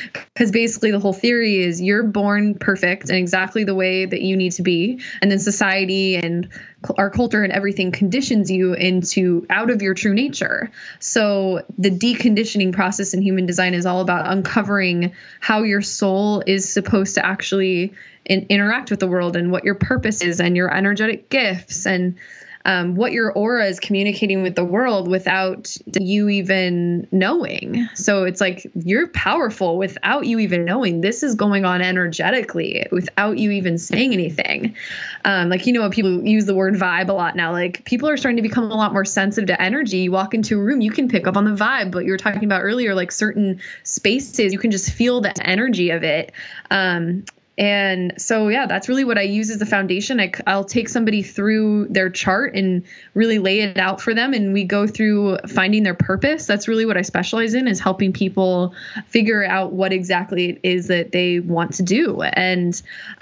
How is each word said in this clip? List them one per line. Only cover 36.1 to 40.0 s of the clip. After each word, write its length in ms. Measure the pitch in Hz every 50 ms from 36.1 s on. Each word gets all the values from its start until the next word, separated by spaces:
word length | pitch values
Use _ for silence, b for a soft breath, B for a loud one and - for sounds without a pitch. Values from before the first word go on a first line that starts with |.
| 180 180 -
use 200 | 208 214 214 208
the 80 | 196 196
word 200 | 190 190 190 208
vibe 340 | 185 190 185 170 175 190 185
a 40 | 196
lot 240 | 180 175 170 175
now. 160 | 180 170 165 175
Like, 320 | 175 175 180 175 - -
people 240 | - 247 233 277 302
are 80 | 302
starting 200 | 269 - 262 233
to 60 | 233 220
become 220 | 220 214 247 226 208
a 40 | 214
lot 180 | 220 214 208 208
more 120 | 196 196
sensitive 440 | 196 - 202 196 208 202 226 208 180
to 120 | 180 -
energy. 380 | 180 185 233 294 302 208 190
You 140 | 185